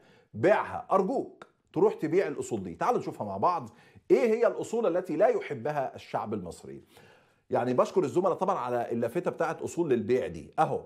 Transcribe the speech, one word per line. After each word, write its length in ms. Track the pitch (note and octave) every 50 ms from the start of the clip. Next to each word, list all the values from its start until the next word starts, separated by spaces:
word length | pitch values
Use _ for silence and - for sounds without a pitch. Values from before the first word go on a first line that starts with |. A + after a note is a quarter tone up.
| _ _ _ _ _ _ -
بيعها، 520 | G#2+ B2 F#3 G#3 - - - F#2+ - - -
أرجوك 540 | F3+ G3 G#3 F#3+ C#4 G#3 - - - - - - _ _ _ _
تروح 220 | - D#3 F#3+ G#3+ -
تبيع 320 | - E3 D3 D#3 F#3+ F3 D#3
الأصول 340 | C#3 - A#2+ - B2 G2+
دي. 120 | F2+ F2+ E2
تعالوا 260 | - E3 G#3 B3 G3
نشوفها 260 | - D#3+ - - A2+
مع 100 | G#2 F#2+
بعض، 340 | G2 C3 E3+ F3+ D#3+ B2+ G#2+ - - _ _ _ - _ -
إيه 200 | - C4 C4 A3+ G#3+
هي 120 | A#3+ A#3
الأصول 500 | G3 - - - - A3 A#3 A3 F3+ E3
التي 200 | F3+ F3+ - D3+
لا 100 | D3+ G#3
يحبها 680 | B3 A#3 F#3 - - D3 A#2+ A2+ D3 D3+ D3 C3 - -
الشعب 400 | G#2 - - - A#2 A2 G#2+ A2
المصري. 500 | G2+ F2+ E2+ D#2 - - C2 C#2 C2+ - _ _ - - - - _ _ _ _ _ _ _
يعني 240 | A#2+ A#2+ A#2+ B2+ B2
بشكر 280 | D3+ G#3 - - F#3+
الزملاء 300 | D#3 C3+ A#2+ F3 F#3+ F#3 D#3+
طبعا 240 | - F#3 G3 F#3 D3
على 340 | B2 B2 B2 A#2+ A#2+ -
اللافتة 380 | - A#2 A#2+ A#2 - F3 E3+ -
بتاعت 320 | - - E3 D#3 D#3+ -
أصول 280 | - A2 - D#3+ F3 D3
للبيع 360 | B2 A#2 G#2+ G#2+ B2 B2 E2
دي. 280 | D#2+ E2 D#2+ D2 - - -
أهو، 220 | D#3+ C#3 B2 - -